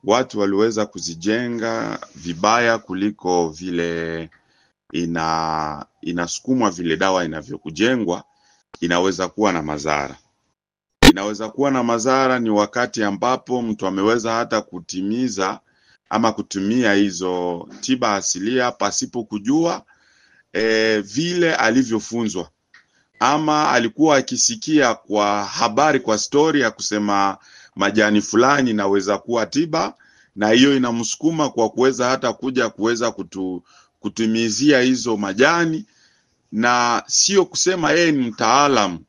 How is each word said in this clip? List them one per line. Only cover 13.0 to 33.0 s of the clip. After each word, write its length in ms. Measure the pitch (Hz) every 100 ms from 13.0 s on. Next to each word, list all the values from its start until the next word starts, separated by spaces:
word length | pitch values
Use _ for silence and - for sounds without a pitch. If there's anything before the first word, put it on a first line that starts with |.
ambapo 580 | 104 101 120 127 - 127
mtu 240 | 117 104 95
ameweza 460 | 95 101 117 113
hata 280 | 113 117 110
kutimiza 1000 | 104 90 82 92 98 117 127 98 95 - _ _ _ _ _
ama 220 | 110 117
kutumia 600 | 107 - 98 98 120 117
hizo 760 | 101 101 87 92 90 87 85 - -
tiba 340 | - 127 120
asilia 580 | 98 - - 101 127 123
pasipo 520 | 120 101 - 131 123
kujua, 580 | 107 107 104 151 165 - _ _ _ _ _ _ _
eh, 500 | 90 113 110 110 110
vile 520 | 98 110 170 180 170
alivyofunzwa. 960 | 156 113 123 120 110 - 117 110 92 82 _ _ - _ _ _ _
Ama 500 | 120 151 156 151 151
alikuwa 460 | 123 117 127 156 143
akisikia 760 | 131 127 - 110 151 151 127
kwa 500 | 110 _ 104 101 101
habari, 560 | 101 - 113 107 151 131
kwa 180 | - 107
story 420 | - 143 156 151
ya 100 | 117
kusema 680 | - - 107 104 101 98 95 _ - - -
majani 440 | 98 104 107 107
fulani 480 | 101 107 127 143 127
inaweza 480 | 107 98 101 95 98
kuwa 280 | - 120 110
tiba, 480 | 139 165 160 196 - _ _ _ 101
na 120 | 107
hiyo 260 | 120 139 139
inamsukuma 760 | 123 117 110 - 156 160 143
kwa 180 | - 110
kuweza 400 | 107 131 120 123
hata 240 | 127 123
kuja 360 | - 135 127 113
kuweza 420 | - 110 117